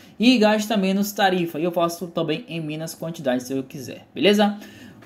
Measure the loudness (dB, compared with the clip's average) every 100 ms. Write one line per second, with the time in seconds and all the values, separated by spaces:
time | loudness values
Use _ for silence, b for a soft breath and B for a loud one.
0 | B 0 4 6 6 4 0 0 0 0
1 | 0 2 2 2 -2 -2 -2 0 0 -2
2 | -6 -4 -2 -4 -6 -8 -8 -8 -10 -10
3 | -10 -6 -2 -2 -2 -6 -6 -12 -14 -16
4 | -14 0 4 4 2 0 B B B B